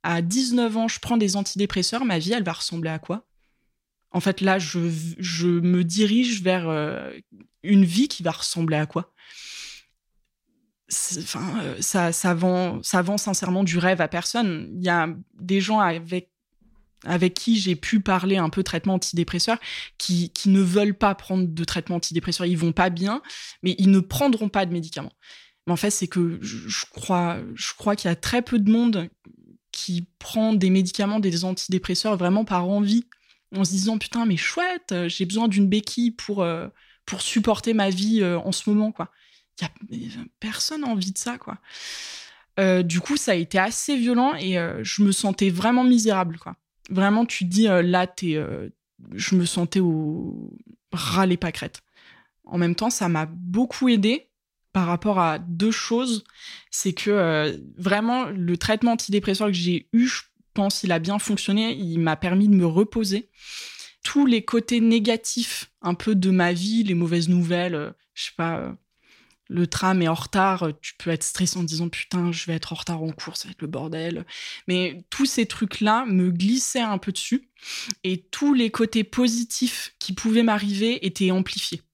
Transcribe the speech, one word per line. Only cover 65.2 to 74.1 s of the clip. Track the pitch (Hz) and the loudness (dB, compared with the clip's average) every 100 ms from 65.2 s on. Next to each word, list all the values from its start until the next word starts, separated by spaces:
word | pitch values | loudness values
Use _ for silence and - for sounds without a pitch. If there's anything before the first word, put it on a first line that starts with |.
| - 247 233 - - _ | -2 -6 -4 -6 -10 _
un | 180 | -4
peu | 175 220 | -2 2
de | 196 185 | 2 4
ma | 185 175 | 4 4
vie, | 175 196 226 | 0 0 0
les | 208 | 2
mauvaises | 170 170 170 165 | 0 2 2 4
nouvelles, | 180 170 175 180 | 2 2 0 0
euh, | 156 147 - _ | -4 -6 -12 _
je | - | -12
sais | - - | -10 -4
pas, | 165 165 | -4 -4
euh, | 64 - _ _ _ _ _ _ _ | -6 -10 _ _ _ _ _ _ _
le | 175 170 | -2 -2
tram | - 190 190 | 0 0 2
est | 165 | 2
en | |
retard, | 165 - 202 190 185 | -2 -2 2 2 2
euh, | 165 147 | -2 -6
tu | - - | -14 -8
peux | 170 | -4
être | 160 | -4
stressé | - - 180 185 | -4 -2 -2 0
en | |
disant, « | 165 160 170 | -4 -2 -4
Putain, | - - 180 175 | -6 -6 -2 -2
je | 165 - | -4 -4
vais | |
être | 165 - | -6 -6
en | 165 | -10
retard | - 165 | -6 -6
en | 160 | -6
cours, | 156 - - | -8 -10 -10
ça | - | -12
va | |
être | - | -12
le | 151 | -8
bordel. » | 135 156 160 165 | -8 -8 -6 -6